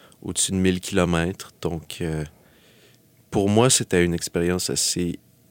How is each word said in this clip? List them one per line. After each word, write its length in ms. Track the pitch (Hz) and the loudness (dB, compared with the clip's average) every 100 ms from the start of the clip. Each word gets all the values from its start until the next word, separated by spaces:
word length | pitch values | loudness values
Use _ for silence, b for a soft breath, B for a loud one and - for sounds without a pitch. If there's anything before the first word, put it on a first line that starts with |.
| b b | b b
au-dessus 300 | 92 92 - | -10 -4 -2
de 40 | 95 | 2
mille 220 | 92 90 | 2 0
kilomètres. 720 | - 98 87 85 85 - - _ | -2 0 2 2 -2 -6 -14 _
Donc, 380 | 82 82 - - | -6 -6 -10 -8
euh, 240 | 82 78 76 b b b b b b b _ _ - | -6 -4 -8 b b b b b b b _ _ -6
pour 200 | 107 101 | 0 2
moi, 220 | 104 127 | 4 4
c'était 340 | - 110 90 | 4 2 2
une 100 | 87 | 2
expérience 560 | 85 - 87 87 90 - | 0 -4 -2 0 -2 -2
assez, 480 | 69 - 92 87 - _ _ _ | -2 -2 -2 -4 -6 _ _ _